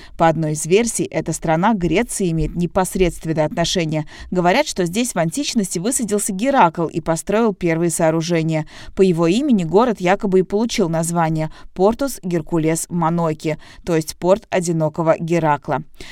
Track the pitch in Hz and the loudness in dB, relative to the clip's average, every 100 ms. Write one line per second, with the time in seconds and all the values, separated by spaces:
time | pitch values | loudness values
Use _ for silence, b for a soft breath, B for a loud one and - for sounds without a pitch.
0 | B - 165 160 156 151 156 202 233 - | B 2 2 2 -2 -2 2 2 2 -2
1 | 156 160 156 156 160 160 208 208 170 175 | -4 -4 -4 -4 0 2 2 2 0 0
2 | 240 - 180 160 165 170 175 202 - 190 | -2 -2 -2 0 -2 -2 -2 0 0 0
3 | 175 - 160 156 151 170 165 180 160 156 | 0 -2 -4 0 0 0 -2 0 -2 -2
4 | 151 B B 180 175 240 302 - 175 208 | -6 B B 0 2 2 0 -2 -2 -2
5 | 247 180 165 277 294 233 190 170 185 294 | -2 -2 -2 -2 -4 -2 -2 -2 -2 -2
6 | 196 208 - 185 262 269 170 175 160 170 | -2 -2 -2 -2 2 4 4 2 -4 -4
7 | 165 165 - 214 233 185 170 160 175 170 | -2 -4 0 0 0 0 0 0 0 2
8 | 160 165 165 165 160 156 - B B - | 2 2 0 0 0 -2 -4 B B 2
9 | 190 165 170 214 294 208 160 190 254 190 | 2 4 2 2 2 2 4 4 4 2
10 | 175 196 208 190 180 202 233 - 165 165 | 2 2 2 2 2 0 0 0 0 0
11 | 165 170 160 156 156 b b - 196 233 | -2 0 0 0 -4 b b 0 2 2
12 | 277 - 185 170 156 165 156 165 - 170 | -4 -6 -4 -4 -2 0 0 -2 -2 -2
13 | 165 170 165 156 156 151 B B - 160 | 0 0 -2 -2 -4 -6 B B -2 -2
14 | - - 175 220 - 190 170 165 156 160 | -2 -2 2 2 2 -4 -2 -2 -2 0
15 | 160 147 165 170 156 143 - 139 - - | 0 0 0 0 2 0 -2 -6 -6 -16
16 | B | B